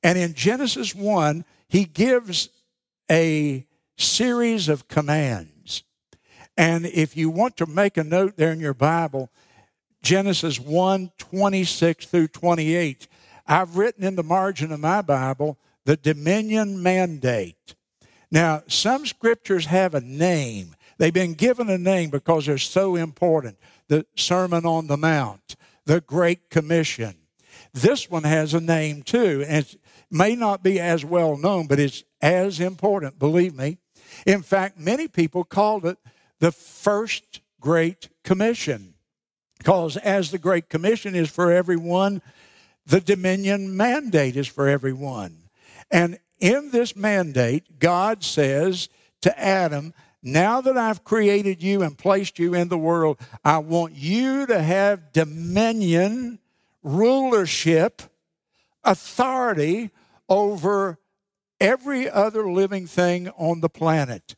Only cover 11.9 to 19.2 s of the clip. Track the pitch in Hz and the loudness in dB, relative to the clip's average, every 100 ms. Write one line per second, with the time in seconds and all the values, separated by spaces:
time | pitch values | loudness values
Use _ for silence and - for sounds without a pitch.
11.9 | 160 - 175 160 - 175 170 156 170 165 | 0 -2 0 0 0 0 0 0 0 -2
12.9 | 127 - _ _ - - 151 185 170 214 | -6 -18 _ _ -20 0 0 0 0 0
13.9 | 226 190 190 156 180 190 180 156 151 151 | 0 -4 -4 -2 0 0 -4 -6 -4 0
14.9 | 196 180 139 131 135 151 143 _ _ - | 0 0 0 0 -2 -4 -6 _ _ 0
15.9 | 156 151 151 147 202 214 214 208 196 180 | 0 2 -2 0 0 0 0 -2 -2 0
16.9 | 185 180 156 131 - 90 - _ - _ | 2 0 -2 -2 -2 -4 -12 _ -20 _
17.9 | _ _ _ _ 151 165 156 - - 214 | _ _ _ _ 2 2 0 -4 -2 0
18.9 | 262 285 - | 0 -4 -2